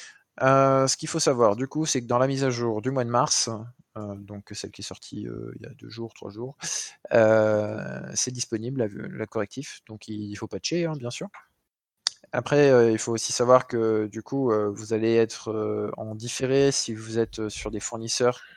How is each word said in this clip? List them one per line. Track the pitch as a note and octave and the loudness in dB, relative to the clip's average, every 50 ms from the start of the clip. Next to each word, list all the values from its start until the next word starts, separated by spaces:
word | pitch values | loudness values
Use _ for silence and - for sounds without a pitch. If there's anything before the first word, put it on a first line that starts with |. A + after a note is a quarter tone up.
| - - - _ _ _ _ - | -16 -20 -20 _ _ _ _ 0
Euh, | C3 C3 C3+ C3+ C3+ C3+ C3+ C3+ C3+ | 2 4 6 6 6 6 4 4 2
ce | C3+ - | 2 0
qu'il | - D#3+ - | -2 -4 -4
faut | - D#3+ | -4 0
savoir, | - D#3+ C3 A#2+ A#2+ G#2+ G#2 | 2 2 4 6 6 4 4
du | A#2 C3+ | 2 -2
coup, | - - D3+ D#3+ | -4 -4 -2 -2
c'est | D3+ - B2+ | -2 -2 -2
que | A#2+ | 0
dans | A#2 A#2+ B2 | 0 2 2
la | C3 C#3 | 2 2
mise | C3+ C3+ C#3 | 2 0 0
à | C3 | 0
jour | A#2+ A#2+ A#2+ A#2 G#2+ G#2+ | 0 0 0 -2 -2 -2
du | G#2 C3 | -2 -2
mois | C#3 C3 A#2+ | -2 -2 0
de | A#2 | 2
mars, | A#2+ A#2+ D3 D3 - - - A#2+ A2+ G#2+ A#2 A#2+ - _ _ _ - | 2 2 2 2 2 0 0 -2 -4 -6 -10 -12 -16 _ _ _ -12
euh, | A2 G#2+ G#2 G2+ | -10 -10 -8 -10
donc | G2+ G2+ G2+ G#2 G2+ - - | -10 -12 -14 -14 -14 -14 -12
celle | G2+ - - G2 | -12 -12 -12 -12
qui | - - | -12 -12
est | G2 | -12
sortie, | - - - - - - G#2 G#2 | -12 -12 -14 -14 -12 -10 -8 -8
euh, | A#1 A1+ A1+ - A1+ - | -8 -8 -8 -10 -10 -12
il | - | -12
y | - | -14
a | - - | -16 -16
deux | - A2+ A2+ | -16 -18 -14
jours, | A2 A#2 A2+ A2+ - | -10 -10 -10 -10 -12
trois | - - G2+ | -14 -14 -14
jours, | G2+ A2 A#2+ C3 - _ - - - - - - - _ - - | -12 -10 -12 -12 -12 _ -10 -8 -6 -8 -8 -10 -14 _ -4 2
euh, | - A#2 A2 A2 A2 A2 G#2+ G#2+ G#2+ G#2 G#2+ G#2+ G#2+ G#2+ G2 - - - - - - | 4 6 8 8 6 6 6 4 2 2 0 -2 -4 -8 -8 -8 -10 -10 -10 -6 -4
c'est | - - B2 | -4 -4 -4
disponible, | B2+ B2 - - A#2 G#2+ A2+ B2 C#3 C3 | -4 -6 -6 -4 -4 -4 -4 -4 -2 -2
la, | A#2 G#2 G2+ - - G2 | -2 -2 -4 -8 -12 -10
la | - B2 A2 | -8 -8 -8
correctif, | - - A2+ G2+ - - C3+ D3 - - - _ - | -6 -4 -4 -4 -4 -6 -10 -10 -12 -14 -18 _ -18
donc | A2 G#2 - | -18 -16 -12
il | - G#2+ G#2+ G#2+ G2+ G#2 | -10 -8 -8 -8 -8 -8
faut | - A#2 | -8 -8
patcher, | - G#2+ F#2+ - - E3 F3 E3+ | -8 -8 -8 -6 -4 -2 -2 -2
hein, | D#3+ D#3 | -2 -4
bien | C#3 A#2+ A#2+ | -6 -8 -8
sûr. | - - A3 G#3 - - - _ _ _ _ _ _ _ _ _ _ _ _ - - _ - _ | -8 -8 -10 -12 -12 -16 -20 _ _ _ _ _ _ _ _ _ _ _ _ -6 -6 _ -8 _
Après, | - B2 A#2+ - D3 D3 D3 C#3 | -4 -4 -2 2 4 6 6 8
euh, | C3 B2 A#2 A2+ | 8 6 6 6
il | A2 A2 | 4 2
faut | - A#2+ | 0 -2
aussi | A2+ A2+ - - | -4 -2 -2 -2
savoir | - - A#2+ B2 B2+ B2+ - - | -2 2 6 6 6 6 6 2
que, | B2 A2+ A2+ A2 A2 G#2+ G#2+ G#2+ | -2 0 2 2 2 2 0 -2
du | G#2+ A2 | -6 -10
coup, | - - C3+ C#3 C3+ A#2+ | -8 -4 -2 0 2 2
euh, | G#2+ G#2+ G#2 G#2 | 2 2 2 0
vous | G2+ G#2+ A2 G#2+ | -4 -6 -4 -2
allez | A2+ A2 A2+ A2+ A2+ | 0 2 2 4 6
être, | A#2 A2+ G2+ - - - A2+ | 6 4 4 0 -6 -8 -6
euh, | G#2+ A2 G#2+ G#2+ G#2 G#2 G#2 G#2+ - | -4 -2 -2 -2 -2 -2 -4 -4 -6
en | - A2 A2 G#2+ | -8 -8 -8 -8
différé | A2 A#2 A#2+ - - C3+ B2+ C3+ C#3 C#3 C#3 | -8 -8 -8 -6 -4 0 2 4 4 4 4
si | C3+ - - - | 2 0 -2 -4
vous | A2 G#2+ A2 A2 A2 A#2 | -6 -8 -8 -4 0 0
êtes, | A2+ - - A2+ | 0 0 -2 -6
euh, | A2 G#2 | -6 -6
sur | - - - G#2+ | -6 -8 -8 -6
des | G#2+ G#2 | -6 -6
fournisseurs, | - - A#2 A2+ A2+ A2+ - - B2 B2 B2 - - - - | -6 -8 -8 -8 -6 -4 0 2 2 2 2 0 -6 -20 -20